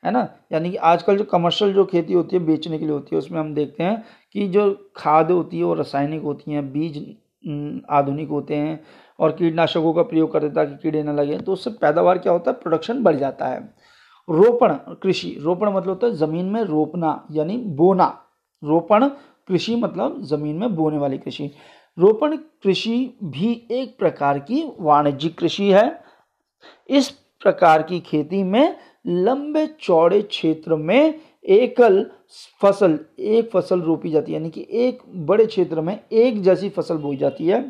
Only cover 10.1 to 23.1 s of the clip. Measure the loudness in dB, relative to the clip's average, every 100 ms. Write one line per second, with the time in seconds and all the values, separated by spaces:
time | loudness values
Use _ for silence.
10.1 | 2 0 0 -2 -2 -2 -2 -4 -4 -4
11.1 | -2 -2 -4 -4 -6 -6 -2 0 2 2
12.1 | 2 0 0 0 -4 -2 -2 -2 0 2
13.1 | 2 -2 -4 -6 -6 -10 _ _ _ _
14.1 | _ -4 4 4 6 2 0 -6 -6 -2
15.1 | -2 -4 -6 -4 0 0 -2 -4 -2 -2
16.1 | 0 -2 -2 -4 -4 -2 0 -2 -2 -2
17.1 | -4 -6 -4 -4 -4 -6 2 4 4 2
18.1 | 0 _ _ _ _ 0 0 4 4 4
19.1 | -2 -20 _ _ -2 -2 -2 -4 -4 -6
20.1 | -6 -6 -4 -4 -4 -4 -2 -2 -2 -4
21.1 | -6 -10 -10 -12 -12 -20 _ _ 2 4
22.1 | 4 0 -2 -10 _ -2 -2 -2 -4 -4